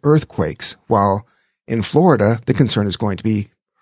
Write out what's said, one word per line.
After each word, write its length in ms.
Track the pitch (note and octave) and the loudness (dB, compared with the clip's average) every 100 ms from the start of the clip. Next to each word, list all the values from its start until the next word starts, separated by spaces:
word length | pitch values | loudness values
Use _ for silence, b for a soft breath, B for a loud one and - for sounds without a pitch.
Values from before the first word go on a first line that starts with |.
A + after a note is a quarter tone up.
earthquakes, 720 | D3 D#3 - - D#2 - - - - | 0 0 0 -6 -6 -4 -8 -8 -2
while 380 | G#2+ G2+ G2+ - _ _ _ - | 0 2 -2 -6 _ _ _ -8
in 160 | A#2 | -6
Florida, 580 | - D3+ F3+ A#2 G#2 A#2 - | 0 2 4 4 2 0 -2
the 80 | C#3+ | 0
concern 320 | A#2 A2 G2+ | 0 0 -2
is 100 | - | -4
going 200 | G#2 F#2 | -6 -4
to 60 | |
be 260 | A2 G#2 G#2 _ _ _ | -2 -4 -6 _ _ _